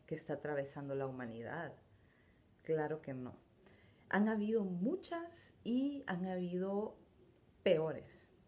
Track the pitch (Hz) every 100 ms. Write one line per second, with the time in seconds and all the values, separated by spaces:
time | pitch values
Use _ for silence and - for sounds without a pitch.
0 | - 156 - 147 147 143 139 147 143 139
1 | 135 127 120 113 113 151 151 - - -
2 | - _ - - - - - 156 151 156
3 | - 131 123 - - _ - - - -
4 | - 190 214 220 208 226 190 175 220 370
5 | - 339 339 - - - - 247 277 277
6 | - 175 185 185 180 180 190 202 214 -
7 | - - - - - - 202 160 160 139
8 | - - - -